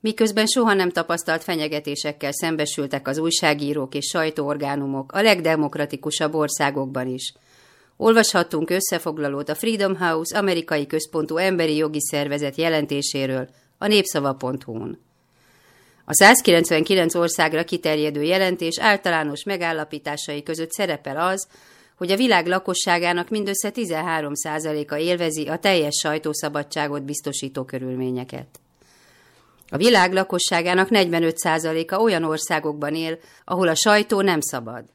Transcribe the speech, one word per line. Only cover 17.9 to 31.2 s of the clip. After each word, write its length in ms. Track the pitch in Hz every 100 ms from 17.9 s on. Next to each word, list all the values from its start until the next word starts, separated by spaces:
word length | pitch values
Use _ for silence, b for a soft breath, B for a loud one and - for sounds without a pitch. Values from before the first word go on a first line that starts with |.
| 156 151 147
jelentés 560 | 151 185 185 180 165 165
általános 640 | 220 202 190 165 151 151
megállapításai 1000 | - 190 170 160 151 151 151 147 - 147
között 300 | 147 160 165
szerepel 440 | - 196 147 - 139
az, 320 | 180 196 - b b b b b
hogy 140 | 180
a 60 | 196
világ 300 | 254 190 170
lakosságának 840 | 185 185 180 - 175 175 175 175
mindössze 420 | 214 196 196 208
tizenhárom 640 | 208 214 160 170 160 147
százaléka 640 | 147 165 151 156 151 147 147
élvezi 500 | 165 180 165 156 143
a 100 | 160
teljes 400 | 202 185 147 147
sajtószabadságot 1000 | 160 156 156 147 151 147 143 - 147 143
biztosító 600 | 139 147 - 139 135 135
körülményeket. 840 | 131 131 127 127 127 127 127 131 135 - _ _ b b b b b b b b _
A 80 | 143
világ 360 | 214 220 180
lakosságának 800 | 185 190 180 - 175 170 185 190
negyvenöt 480 | 220 180 170